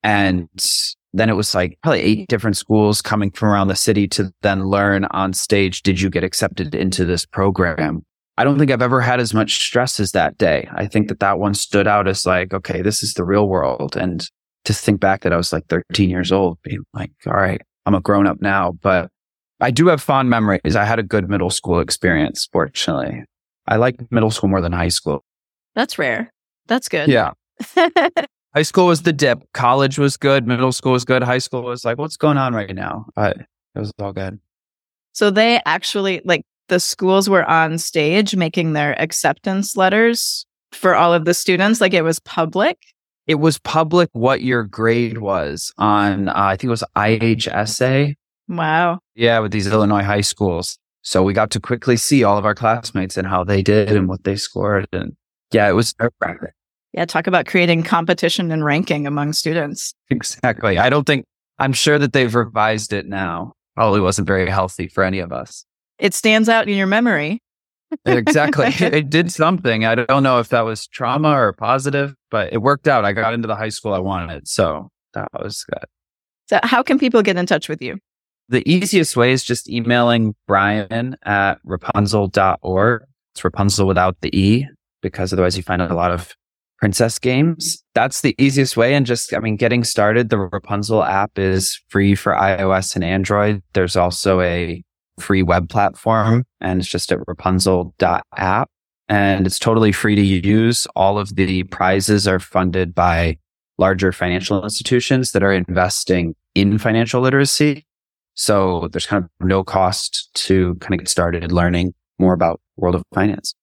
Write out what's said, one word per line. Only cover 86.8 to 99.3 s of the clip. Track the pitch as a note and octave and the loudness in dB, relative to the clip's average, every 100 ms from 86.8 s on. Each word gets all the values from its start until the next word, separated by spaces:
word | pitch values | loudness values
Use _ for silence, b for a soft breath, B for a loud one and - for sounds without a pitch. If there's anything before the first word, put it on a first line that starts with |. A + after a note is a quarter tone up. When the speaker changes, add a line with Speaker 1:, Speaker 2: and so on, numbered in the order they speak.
Speaker 1:
princess | G#2+ F#2 A#2 - | -2 0 -2 0
games. | B2 B2+ D#3+ D#3+ D#3+ - _ | -2 2 0 -2 -8 -8 _
That's | - C3 - | -2 -2 0
the | C#3 - | -2 2
easiest | C3+ C3+ C3 - | 2 2 0 2
way. | A#2+ | 2
And | C#3+ A#2+ | 2 0
just, | A#2 - | -2 -4
I | - | -4
mean, | A2+ G#2 | -4 0
getting | A#2 A#2+ | 2 2
started, | A#2 - G#2 A2+ A2+ | 0 2 2 2 0
the | A2 | -2
Rapunzel | F#2 G2+ - G#2 G2+ A2 | -2 -8 -6 -6 0 0
app | C#2+ F#2+ G#2 - | 0 0 -2 -2
is | F#2+ F#2+ F#2 - _ | 0 0 -2 -8 _
free | G2 G2 | 0 2
for | G2+ - - | 2 2 2
I | G2 F#2 | 0 0
O | F#2+ | 0
S | F#2+ F#2 | 0 0
and | - | -4
Android. | E2+ F#2+ F#2 G#2 G#2 G2+ _ | -2 -2 0 0 0 -2 _
There's | G2+ F2+ F#2 | -2 0 2
also | F2+ F2 G2 F#2 | 0 0 0 2
a | F2+ F2 E2+ F2 - _ _ - | 2 -2 -4 -8 -14 _ _ -18
free | - G2 | 0 2
web | F2+ F2+ E2+ | 4 2 2
platform, | A2 G2+ - A#2 A2+ G#2+ A#2 B2+ _ | 0 0 -2 0 2 2 0 -2 _
and | F2+ F#2 | -4 -2
it's | F2+ | -2
just | G2 - | -6 -2
at | F2+ - | -4 -4
rapunzel | F2 F#2 F#2 F#2+ F#2 F2 _ | -10 -2 0 2 0 -2 _
dot | F2+ F2 - - | 0 0 -4 -4
app. | F#2+ G#2 - _ _ _ - | -2 -2 -4 _ _ _ -2
And | G#2 G2+ | 0 2